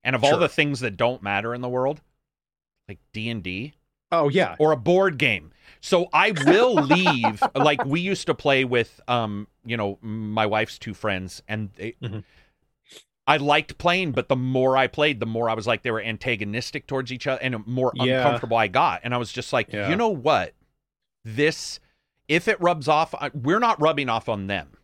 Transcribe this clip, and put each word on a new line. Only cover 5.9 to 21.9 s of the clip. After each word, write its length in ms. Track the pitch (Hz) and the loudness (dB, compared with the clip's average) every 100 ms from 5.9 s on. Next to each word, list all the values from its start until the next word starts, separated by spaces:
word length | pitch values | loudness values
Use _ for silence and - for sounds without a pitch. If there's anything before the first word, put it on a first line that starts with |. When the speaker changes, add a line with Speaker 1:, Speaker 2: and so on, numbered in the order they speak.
| 180 175 | 0 4
Speaker 1:
I 180 | 151 202 175 143 | 4 4 2 4
will 280 | 185 247 | 6 6
Speaker 2:
<laughs> 20 | 196 | 4
Speaker 1:
leave. 680 | 139 175 185 139 117 104 262 | 4 4 4 2 0 0 -2
Like, 320 | 135 151 147 | 2 2 2
we 160 | - 156 | 0 -2
used 260 | 180 190 - | -2 -4 -2
to 80 | |
play 300 | 147 151 135 | -2 2 2
with, 360 | 131 120 113 - - | 2 0 -2 -6 -4
um, 400 | 123 110 101 104 _ | -2 -2 -6 -10 _
you 120 | 113 117 | -8 -4
know, 220 | 101 98 | -4 -6
my 440 | 113 110 107 107 107 | -10 -8 -4 -2 0
wife's 320 | 107 110 - | 0 -2 -6
two 160 | - | -14
friends, 480 | 95 107 95 92 - _ | -8 -4 -4 -6 -14 _
and 220 | 110 104 - | -8 -8 -10
they, 200 | 107 - | -12 -10
Speaker 2:
Mm-hmm. 200 | 120 104 - _ _ _ _ _ _ - _ _ - | -10 -10 -14 _ _ _ _ _ _ -20 _ _ 0
Speaker 1:
I 120 | 151 | 2
liked 400 | 143 147 156 - | 4 2 0 -4
playing, 340 | 175 175 180 | -2 0 -2
but 160 | 127 - | -4 -2
the 80 | 127 | -2
more 400 | 127 131 131 131 | 0 2 2 4
I 100 | 127 | 2
played, 320 | - 151 127 | 2 0 0
the 80 | 113 | -4
more 220 | 113 117 | -2 -2
I 60 | |
was 120 | 113 110 | -2 -2
like, 160 | 110 | -2
they 80 | 123 | -2
were 120 | 110 | -4
antagonistic 840 | 107 110 131 113 104 110 - 151 - | -4 -6 -4 -4 -4 -6 -6 -10 -6
towards 240 | 135 123 | -6 -6
each 160 | 127 - | -8 -6
other 140 | 131 | -4
and 240 | 131 120 107 | -4 -6 -6
more 240 | 127 127 | 0 0
Speaker 2:
Yeah. 240 | 123 127 131 | 0 0 2
Speaker 1:
uncomfortable 400 | 123 120 117 113 | 2 0 0 0
I 100 | 107 | 2
got. 320 | 120 160 90 | 2 2 0
And 120 | 120 | -4
I 20 | 123 | -4
was 160 | 117 | -4
just 200 | 123 - | -8 -2
like, 200 | 131 110 | -2 -2
Speaker 2:
Yeah. 160 | 104 101 | -4 -2
Speaker 1:
"You 80 | 185 | 0
know 140 | 233 | 0
what? 420 | 170 131 131 85 _ _ _ _ _ _ _ | 0 2 2 0 _ _ _ _ _ _ _
This, 560 | 113 110 147 - - - _ | -10 0 0 0 -10 -14 _